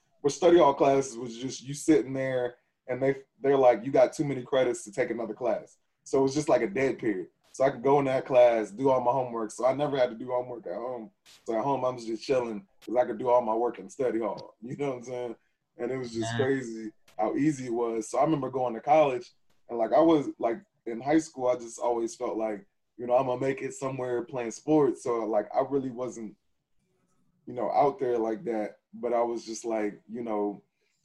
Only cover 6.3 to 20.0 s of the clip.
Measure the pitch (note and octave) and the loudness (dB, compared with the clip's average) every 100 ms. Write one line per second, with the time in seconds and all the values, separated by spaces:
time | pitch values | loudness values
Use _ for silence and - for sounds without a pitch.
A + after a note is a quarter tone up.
6.3 | C#3 D3+ B2+ A2 G#2 C3+ A2+ A#2 F#2 - | 0 2 2 2 0 0 0 -2 -4 -6
7.3 | _ _ - C3+ C3 C3+ C#3+ C3+ C3 C3 | _ _ 0 0 0 2 4 4 0 2
8.3 | B2 B2 A#2 G2+ G#2 C3+ B2+ A#2+ C3+ B2 | 6 6 6 -2 0 2 2 2 0 -2
9.3 | A#2 G#2+ - B2+ C3+ D3 C3+ B2 A2+ B2+ | -4 -8 -2 0 0 0 0 0 -2 -4
10.3 | B2 B2 A#2 F#2+ F#2+ B2 B2 G#2+ _ _ | -4 -4 -10 -10 -8 -8 -10 -12 _ _
11.3 | - - A2+ C#3 C3 B2+ B2+ A2+ A2+ - | -18 -4 -2 0 0 -2 -4 -8 -8 0
12.3 | C3 A#2 G#2 - _ - A#2+ A#2+ A2 B2+ | 0 0 -8 -12 _ -4 0 0 -2 2
13.3 | B2 A2+ A2+ A#2+ G2 F#2 - B2 A2 A2 | 2 2 0 -2 -4 -14 -4 -2 0 -4
14.3 | - - _ A#2 C3+ C#3 B2 A#2+ B2 A#2+ | -6 -14 _ -14 -6 -6 -6 -8 -8 -8
15.3 | A2 _ _ _ - A#2+ C3 B2 A2+ A2+ | -10 _ _ _ -8 -6 -6 -6 -6 -4
16.3 | A#2 C3 C3+ A#2 A2+ G#2+ - _ - G#2+ | 0 0 0 -4 -10 -12 -16 _ -4 -2
17.3 | C3+ D3+ C#3 B2+ A#2 A#2 A2+ G#2+ A#2+ D3+ | 2 0 0 -4 -2 -2 -2 -4 0 2
18.3 | D3+ C3 C3 B2 A2+ C#3+ D#3 C#3+ B2 - | 0 -2 -2 -4 -4 4 6 6 2 -8
19.3 | _ _ _ - A#2 A2 B2+ | _ _ _ -10 -2 2 4